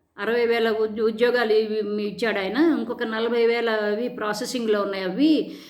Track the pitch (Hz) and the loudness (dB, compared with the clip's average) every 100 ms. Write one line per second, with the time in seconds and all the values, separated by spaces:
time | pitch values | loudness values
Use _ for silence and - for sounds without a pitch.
0 | _ - 208 240 233 233 226 214 214 208 | _ -8 -2 0 2 2 2 0 -2 0
1 | 220 220 240 240 220 220 214 214 208 208 | -2 2 2 2 2 2 2 -2 -2 -2
2 | 202 - 233 202 190 226 330 254 226 233 | -4 -2 -2 -2 -2 2 2 2 -2 -4
3 | 233 220 233 240 226 233 233 214 208 208 | -4 -2 -2 2 2 2 0 0 0 -2
4 | 247 247 214 208 240 254 226 208 202 196 | -4 -4 -4 -4 -4 -4 0 0 0 -2
5 | 185 214 302 285 - - | -4 2 2 2 0 -10